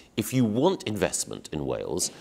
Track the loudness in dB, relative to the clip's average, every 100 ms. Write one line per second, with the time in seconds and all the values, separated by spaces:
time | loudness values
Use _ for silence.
0 | -8 -4 0 2 4 4 4 2 -2 0
1 | 0 0 -4 -8 -6 -4 -2 -2 -2 -2
2 | -2 -6